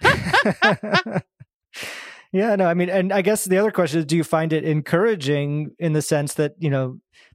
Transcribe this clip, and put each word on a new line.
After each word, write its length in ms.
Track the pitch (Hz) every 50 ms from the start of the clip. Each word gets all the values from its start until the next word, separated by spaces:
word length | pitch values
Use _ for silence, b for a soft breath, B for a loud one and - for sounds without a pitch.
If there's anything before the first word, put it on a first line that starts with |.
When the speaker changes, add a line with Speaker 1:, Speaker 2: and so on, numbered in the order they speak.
Speaker 1:
<laughs> 840 | - 523 - - - 165 - 508 554 208 - - - 214 196 -
Speaker 2:
<laughs> 400 | - 156 - 370 359 226 - - - _ _ - - - _ _ _ _ B B B B B B B B B B B B
Yeah, 220 | - 190 214 233 202
no, 120 | 190 185
I 80 | 170 170
mean, 140 | 180 180 180
and 220 | 190 196 180 190
I 100 | 196 196
guess 220 | 175 202 214 208 -
the 140 | 190 185 190
other 140 | 214 220
question 260 | - 185 175 139 147 165
is, 60 | 156
do 100 | 139 165
you 60 | 170
find 300 | 151 - 170 160 160 160
it 100 | 160 156
encouraging 1080 | - 160 151 151 - - 170 170 208 233 220 165 131 139 147 143 143 143 147 151 151 143 - -
in 140 | 170 160 151
the 80 | 151
sense 320 | - - 160 147 147 147 -
that, 200 | - 151 147 - -
you 100 | 165 147
know, 300 | 139 135 131 127 131 - - _ b b b b b